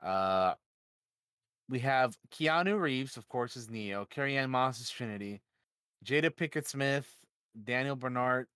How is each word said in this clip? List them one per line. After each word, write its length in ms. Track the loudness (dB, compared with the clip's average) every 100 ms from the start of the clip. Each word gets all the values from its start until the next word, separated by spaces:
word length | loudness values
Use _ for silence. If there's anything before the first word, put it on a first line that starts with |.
uh, 540 | -2 2 2 4 4 2 _ _ _ _ _ _ _ _ _ _ -8
we 120 | -4
have 360 | 2 4 2 0 _
Keanu 500 | -2 2 4 4 2
Reeves, 360 | 2 0 -4 -8
of 100 | -6
course, 280 | -4 -4 -6
as 120 | -10
Neo, 360 | -6 -4 -4
Carrie-Anne 460 | -6 -4 0 0 2
Moss 300 | 2 2 0
as 100 | -8
Trinity, 520 | -8 -6 -6 -6 -10 _ _ _ _ _ _
Jada 260 | 0 2 2
Pinkett 360 | 0 -4 -4 -4
Smith, 520 | -2 0 0 -4 -14 _ _ _ -12
Daniel 320 | -4 -2 0 -2
Bernard, 500 | -2 0 2 2 0